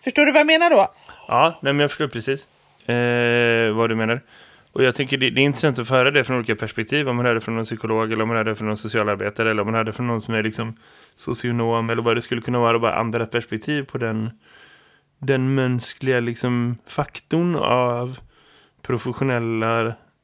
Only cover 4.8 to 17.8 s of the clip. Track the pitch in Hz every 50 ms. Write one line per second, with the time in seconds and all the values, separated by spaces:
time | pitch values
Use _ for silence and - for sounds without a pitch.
4.8 | 131 127 120 - 139 123 139 131 127 123 117 127 135 143 139 117 - 156 131 127
5.8 | 120 113 131 131 123 135 143 147 123 - 131 123 113 - 110 101 - 107 - -
6.8 | 113 - - 147 147 131 120 120 123 123 117 113 110 - 113 113 113 - 117 110
7.8 | - 110 110 110 113 110 113 110 110 113 117 113 110 113 110 104 110 107 107 107
8.8 | - 110 104 113 104 104 101 98 101 104 104 - 113 110 110 107 101 104 113 113
9.8 | 110 110 104 - 123 120 117 113 107 - 113 110 107 110 110 - 113 113 110 _
10.8 | _ - - - - - _ _ - - 123 - - 120 120 120 117 113 117 113
11.8 | 113 117 117 117 117 117 113 117 117 - 123 117 113 - 123 123 120 117 113 117
12.8 | 117 113 - - 113 117 110 117 113 107 - 120 113 - - 110 - - 151 147
13.8 | 135 - - 127 120 113 110 110 110 117 120 _ _ - - - - - - _
14.8 | _ _ _ _ _ _ _ _ 139 135 139 131 127 131 135 135 131 127 127 120
15.8 | 120 - - - 135 131 127 123 120 117 117 113 - 127 123 120 120 120 120 113
16.8 | _ - - - 143 - _ - _ _ - 160 175 175 170 - - - 117 127